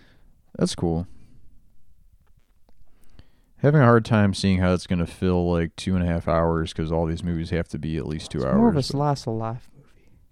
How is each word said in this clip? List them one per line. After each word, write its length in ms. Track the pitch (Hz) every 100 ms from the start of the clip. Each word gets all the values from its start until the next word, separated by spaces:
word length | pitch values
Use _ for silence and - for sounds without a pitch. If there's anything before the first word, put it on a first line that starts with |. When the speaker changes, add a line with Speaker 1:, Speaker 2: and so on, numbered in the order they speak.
| - _ - _ _ -
Speaker 1:
That's 160 | 90
cool. 320 | - 85 82 92 - - - - - - - - - _ _ _ - _ _ - - - - - - - _ _ -
Having 240 | 139 151
a 20 |
hard 200 | 120 120
time 300 | 110 110 101
seeing 240 | 95 98 92
how 140 | 90
it's 140 | 90 -
gonna 180 | 90 82
fill, 440 | - 92 90 87
like, 240 | 85 85 -
two 180 | -
and 80 | 92
a 40 | 87
half 200 | 85 82
hours 460 | 82 82 82 80
'cause 180 | - 80
all 160 | 82 82
these 160 | 82
movies 280 | 87 82 82
have 180 | 85 85
to 100 | 76
be 180 | 78 78
at 100 | -
least 260 | 80 -
two 60 | 76
Speaker 2:
It's 80 | 64
Speaker 1:
hours. 100 | 208
Speaker 2:
more 120 | 233
of 60 | 160
a 60 |
slice 440 | 131 139 147 139 -
of 60 |
life 360 | 110 110 120 - -
movie. 320 | - _ _ - _